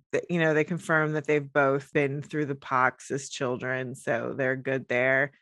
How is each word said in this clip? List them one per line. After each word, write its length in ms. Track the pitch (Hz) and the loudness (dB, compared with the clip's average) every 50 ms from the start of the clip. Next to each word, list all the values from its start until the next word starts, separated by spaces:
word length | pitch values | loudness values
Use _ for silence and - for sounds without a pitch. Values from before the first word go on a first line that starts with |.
| _ - | _ -4
th-, 120 | - - - - | -4 -4 -2 0
you 80 | 175 170 | 0 2
know, 160 | 160 160 151 | 2 4 4
they 100 | 156 156 | 2 2
confirm 480 | - 175 156 - - 165 156 156 151 | 0 -2 -6 0 2 2 2 2 2
that 140 | 151 151 139 | 0 -2 0
they've 260 | - 151 151 143 135 | 0 0 0 0 0
both 400 | - 147 139 139 135 139 135 - | 2 4 4 4 4 0 -2 -2
been 300 | - 151 143 135 139 151 | 0 0 0 0 -2 -6
through 240 | 131 - 156 151 151 | -8 -6 -4 -4 -4
the 80 | 135 143 | -4 -6
pox 560 | 139 - - 135 127 127 127 - - - - | -8 -6 -2 2 4 2 2 2 -2 -10 -6
as 180 | - 143 139 - | -6 -6 -6 -8
children, 640 | - - 143 123 127 113 127 127 131 131 131 123 127 | -6 -4 -2 -2 -2 -4 -4 -6 -4 -4 -6 -8 -10
so 400 | - - - 117 117 120 123 123 | -8 -4 -2 -2 -2 -2 -4 -4
they're 200 | 127 131 131 131 | -2 0 0 0
good 300 | 131 127 135 131 135 - - | -2 -2 -4 -4 -4 -2 -2
there. 440 | 123 123 127 131 131 131 143 135 _ _ | 0 2 2 2 2 2 0 -2 _ _